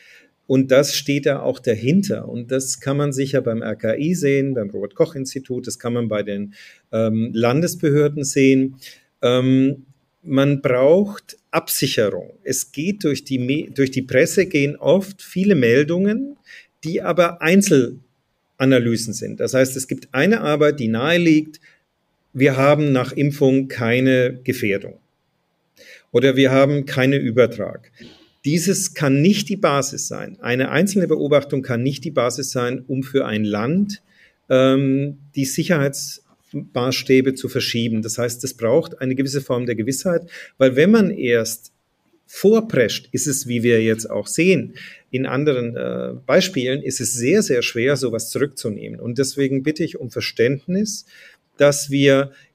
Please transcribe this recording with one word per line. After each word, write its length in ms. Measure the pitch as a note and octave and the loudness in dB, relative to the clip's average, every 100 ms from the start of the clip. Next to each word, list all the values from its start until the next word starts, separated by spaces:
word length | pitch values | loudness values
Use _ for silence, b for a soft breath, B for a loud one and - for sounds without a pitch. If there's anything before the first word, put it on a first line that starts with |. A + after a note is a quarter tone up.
| b b b _ - | b b b _ -2
Und 240 | C3+ C3 | 0 4
das 240 | C3 C#3+ - | 4 4 -2
steht 300 | - C#3+ C#3+ | -2 -2 0
da 160 | C#3 | -2
auch 180 | C3 C3 | -2 -4
dahinter. 720 | B2+ G#2+ A#2+ F#3+ G3 G#2+ A#2 | -2 -2 2 2 2 -4 -6
Und 200 | A#2+ A#2+ | -12 -6
das 300 | C3 C3+ - | -4 -4 -8
kann 160 | C#3 C#3+ | -4 -2
man 160 | D3 | -2
sicher 300 | C3 C#3 C#3 | -2 -2 0
beim 200 | A#2+ A2+ | -2 -4
R 140 | A2+ G#2 | -6 -6
K 220 | A2 A2 | -4 -2
I 180 | D#3 F3 | -2 0
sehen, 380 | C#3+ C#3 C3+ | 2 2 0
beim 160 | B2 G2+ | -2 -4
Robert-Koch-Institut, 960 | G2 G2+ - D3 C#3 C3 C3+ - B2 A#2+ | -6 -10 -2 -2 -2 -10 -10 -8 -8 -8
das 120 | - | -8
kann 120 | A#2+ | -4
man 160 | A#2+ A2+ | -4 -2
bei 160 | G#2 | -4
den, 300 | G2+ G2+ G2+ B B B _ | -4 -6 -8 B B B _
ähm, 380 | A2 A2 A2 A#2 | -2 0 0 -2
Landesbehörden 880 | A2+ A#2 C#3+ E3+ F3 D#3 D3 D3 D3 | 0 2 2 -2 -2 0 2 2 -2
sehen. 520 | C3+ C#3+ C3+ C3+ C3+ C3+ B B B _ | -4 2 4 4 2 -6 B B B _
Ähm, 640 | A#2+ B2+ C3 C3 C3+ - - _ _ _ | 2 2 4 2 2 -2 -12 _ _ _
man 380 | - C3+ C#3 C#3 | -4 0 2 2
braucht 760 | - B2 C#3 F3+ G3+ G3+ _ - _ | 0 2 4 4 2 -6 _ -20 _
Absicherung. 800 | D#3 - - C#3+ - G#2 F#2 F2+ - C#3 | -6 -4 -4 -2 0 0 -2 -12 -14 -8
Es 260 | C3 - | -6 -6
geht 320 | - E3+ G#3 | -8 -6 -4
durch 220 | D#3 C3 - | -4 -4 -4
die 140 | C3 | -4
Me-, 300 | B2 D3 - - | -2 -4 -4 -2
durch 160 | C3+ | -2
die 120 | C3+ | -2
Presse 420 | C3 C3 E3 - F#3 | 0 2 2 2 0
gehen 320 | D3 C#3 D3 | 0 0 -2
oft 440 | C3 F#3 F#3+ - | 2 2 0 -12
viele 340 | - F3+ G3+ E3 | -10 -2 2 4
Meldungen, 840 | A#2 B2 D3 E3+ G3+ A#3 C#4 C#4+ B B B _ D#3 | 6 4 4 0 0 -2 -6 -12 B B B _ -6
die 160 | - | -4
aber 400 | F3+ E3 E3+ E3+ | -2 2 2 2
Einzelanalysen 1700 | D#3 G3 G3 C#3+ A#2+ - _ _ _ _ _ - C3+ B2+ A#2+ A2+ A2+ | 2 4 6 4 2 -4 _ _ _ _ _ -2 4 4 4 -2 -4
sind. 280 | G2+ G#2+ G#2+ | -8 -10 -6
Das 120 | A#2 | -2
heißt, 220 | C3 C3 C3 | 2 0 -2
es 140 | - | -8
gibt 180 | - - | -10 -6
eine 260 | B2+ F3 A3+ | 0 2 2
Arbeit, 400 | D3+ D3 D3+ D3 | 0 2 2 2
die 80 | A2 | -2
naheliegt, 720 | A2+ D3 F3 E3+ D#3 D#3 - b b b _ _ _ _ | -2 0 2 4 2 2 -12 b b b _ _ _ _
wir 260 | B2+ C#3 C3 | 0 2 4
haben 340 | C#3 D3 D3 | 4 4 2
nach 200 | B2+ B2+ | 0 0
Impfung 580 | - C#3+ C#3+ C3+ C3+ C3+ | -2 -2 2 2 2 -2
keine 680 | - A#2 B2 C3 C3 B2+ B2+ | -4 0 2 2 2 0 -2
Gefährdung 560 | - A2+ G#2+ G2 - E2 _ _ _ _ _ _ _ _ B B B | -6 -4 -2 -4 -6 -20 _ _ _ _ _ _ _ _ B B B
oder 240 | B2+ C3+ B2+ | 2 2 4
wir 160 | C3 | 4
haben 340 | C3 C#3 C#3+ C3+ | 4 4 2 -2
keinen 340 | C3 C3 C#3 | 0 2 2
Übertrag. 720 | C3 A2+ A2+ - F#2+ - _ B B B B B C#3+ | 0 2 2 2 -10 -10 _ B B B B B -2
Dieses 480 | E3+ F#3 F#3 - | -2 0 -2 -4
kann 300 | - D3 C#3 | -4 0 2
nicht 260 | E3+ G#3 - | 2 2 -2
die 60 | G3 | -2
Basis 520 | - C#3 C3+ C#3 - | 0 0 -2 -6 -10
sein. 300 | - G2+ - | -10 -12 -10
Eine 300 | A#2+ B2 C3+ | -4 -2 0
einzelne 380 | C3+ G3 G3 D#3+ | 0 0 0 0
Beobachtung 560 | D3+ D3 D3 - C#3 | 0 2 0 0 -6
kann 180 | C3 A#2 | -4 -2
nicht 220 | C3 - E3+ | -2 -4 -6
die 60 | |
Basis 400 | C#3 A#2+ B2 C3 | -2 -2 -2 -6
sein, 320 | B2+ A#2+ C3 - | -4 -4 -6 -6
um 140 | C3 | -8
für 240 | C3+ C3+ - | -2 -2 -2
ein 180 | G#2+ | -2
Land, 600 | G#2+ G#2 A#2 F3+ G3+ G3+ b b b b - | -2 -2 0 0 -2 -6 b b b b 0
ähm, 720 | C3 C3 C3+ C3+ C3+ C#3+ C#3+ - | 2 4 4 2 0 -2 -8 -12
die 120 | - C3+ | -6 -4
Sicherheitsmaßstäbe 1900 | - E3 D#3 C#3 - - - _ _ _ D3 C#3 B2+ B2+ C3 - C3 C3 | -4 0 0 0 -4 -12 -14 _ _ _ -14 -8 -4 -2 -2 2 4 4
zu 160 | C3 A#2+ | -2 -6
verschieben. 540 | B2+ - A#2+ A#2 A2 | -6 -4 -2 -2 -2
Das 160 | G#2+ - | -4 -4
heißt, 240 | A#2+ A#2+ | -4 -4
es 100 | C3 | -10
braucht 480 | - A2+ D3 E3 - | -4 2 2 0 -6
eine 140 | C3 C3 | -4 -2
gewisse 260 | C3+ C#3 | -2 -4
Form 240 | C#3 B2 B2 | -4 -4 -2
der 80 | |
Gewissheit, 560 | A2+ A2 C3+ F#3 E3+ E3+ B B B | -4 -4 -4 -2 -4 -6 B B B
weil 160 | C3+ B2 | 2 4
wenn 160 | F3 | 6
man 180 | A3+ F#3 | 6 4
erst 640 | - B2+ A#2 A2 - - _ _ _ _ _ _ | 0 0 0 0 -8 -14 _ _ _ _ _ _
vorprescht, 800 | - G3 A3 A3 C#3 G#2+ - - | 0 2 2 2 0 0 0 -8
ist 140 | B2+ D3+ | -6 -4
es, 220 | C3 A#2+ | -4 -4
wie 160 | A#2+ | 0
wir 180 | A#2+ A2+ | 2 4
jetzt 260 | A2 A2 - | 2 -2 -4
auch 200 | G#2+ - | -8 -6
sehen, 480 | - F3+ E3 A2+ B B B B | 0 2 2 0 B B B B
in 160 | B2+ C#3+ | -4 -2
anderen, 500 | C3 D3+ B2+ A#2 B2 | 0 0 0 -2 -6
äh, 380 | B2 B2 B2 B2 - | -6 -6 -8 -10 0
Beispielen, 560 | D#3+ F#3 - B2 C#3 | 2 2 -2 -2 -4
ist 180 | C3+ C3 | -4 -6
es 140 | A2+ B2 | -6 -2
sehr, 260 | B2 G3+ | 0 2
sehr 220 | G#3+ B2 | 2 0
schwer, 340 | - A#2 B2+ C3+ | -2 -2 0 0
sowas 320 | B2+ A2 - | -2 -4 -6
zurückzunehmen. 720 | - C#3+ - A#2 G2+ G#2+ A2+ | -4 -4 -4 -8 -8 -10 -10
Und 180 | A#2 A#2+ | -8 -4
deswegen 460 | C3+ C#3+ C3+ C#3 | -4 0 0 0
bitte 200 | C#3 D#3 | -2 -4
ich 160 | E3 - | -4 -6
um 120 | C3 | -10
Verständnis, 960 | A#2 - - A#2 C#3 - F#3 G#3+ - - B B B _ - | -8 -8 0 0 0 -4 -4 -4 -6 -14 B B B _ 2
dass 320 | C#3+ C#3+ - | 4 4 -2
wir 420 | C#3 C#3 C3+ C#3 b b | 2 4 4 2 b b